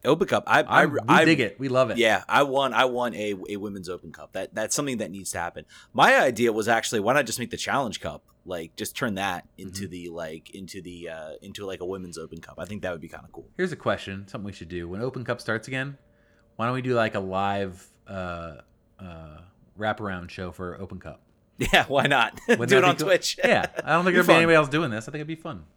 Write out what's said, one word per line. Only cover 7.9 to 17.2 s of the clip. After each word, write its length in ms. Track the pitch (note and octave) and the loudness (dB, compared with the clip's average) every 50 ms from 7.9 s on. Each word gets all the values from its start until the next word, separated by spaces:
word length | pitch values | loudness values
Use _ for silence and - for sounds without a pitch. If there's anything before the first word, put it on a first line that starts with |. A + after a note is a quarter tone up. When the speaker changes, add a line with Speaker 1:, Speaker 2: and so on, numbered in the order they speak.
| E2+ - | -6 -8
Speaker 1:
Cup? 240 | - E2 D2 - _ _ _ _ - | -10 -10 -12 -12 _ _ _ _ -12
Like, 300 | F2+ F2+ E2 E2 E2 - | -10 -8 -8 -8 -10 -10
just 220 | - G#2 - - | -10 -10 -10 -6
turn 180 | - C3+ A#2 F#2+ | -6 -4 -4 -2
that 320 | F#2 G2 G2 F2+ E2+ - _ _ | -2 -4 -4 -4 -6 -10 _ _
into 260 | - F#2+ F#2 F2 F#2+ | -18 -16 -14 -12 -10
Speaker 2:
Mm-hmm. 80 | G2+ E2+ | -10 -10
Speaker 1:
the, 160 | F2+ F2+ F2 E2+ | -10 -12 -12 -10
like, 420 | E2 E2+ E2 D#2 D#2+ E2 _ - | -10 -10 -10 -10 -10 -14 _ -16
into 320 | - G2 F#2+ E2+ - G2 | -14 -14 -14 -12 -14 -14
the, 260 | E2 F2+ F2+ E2+ E2+ E2 | -14 -14 -14 -12 -12 -12
uh, 200 | D#2+ D#2+ D#2 D#2 D2 - | -12 -12 -12 -14 -16 -16
into, 240 | - G2+ G2+ G#2 G2+ | -18 -16 -14 -10 -8
like, 160 | F#2+ F#2+ E2+ | -8 -8 -8
a 40 | F2+ | -6
women's 340 | F2+ F#2+ F#2 F2+ F2+ D#2+ D#2+ | -8 -8 -8 -10 -12 -12 -12
Open 220 | D#2+ - E2 E2 | -14 -14 -14 -18
Cup. 160 | - - C#2+ - | -18 -18 -14 -14
I 60 | E2 | -12
think 180 | F2 G#2 F#2+ | -10 -10 -8
that 80 | F2 F#2 | -6 -6
would 100 | F2 D#2 | -6 -8
be 60 | D#2+ | -10
kinda 220 | D#2+ E2+ - - - | -14 -16 -18 -20 -18
cool. 160 | - - - - - | -20 -20 -20 -16 -6
Speaker 2:
Here's 140 | - F#3 F#3 | -6 -6 -6
a 60 | F#3 | -6
question, 500 | - - A#2+ G2 - - G2 G2 G2 G#2 | -4 -2 -2 -2 -2 -4 -10 -10 -10 -12
something 180 | - - G#2+ G2 | -12 -12 -12 -10
we 60 | G2+ | -10
should 160 | F#2+ - F2 D#2+ | -12 -14 -14 -10
do. 200 | F2 F2 E2+ E2+ | -8 -8 -8 -8
When 120 | F#2 G#2 | -8 -6
Open 220 | A#2+ C3 B2+ B2+ | -6 -6 -6 -8
Cup 180 | A#2 B2+ A#2 - | -6 -6 -8 -6
starts 280 | - - A2 A2 - C3 | -4 -4 -4 -4 -4 -6
again, 280 | C3 C3 C3+ C#3+ C#3 _ _ _ _ _ _ _ _ _ _ _ _ | -8 -8 -8 -8 -10 _ _ _ _ _ _ _ _ _ _ _ _
why 100 | - A2+ | -4 -4
don't 80 | A#2+ B2+ | -2 -2
we 80 | C3 | -2
do, 120 | B2 B2+ A#2+ | -2 0 2
like, 200 | A#2 A2 A2 A2 | 2 2 2 0
a 60 | G#2 | -4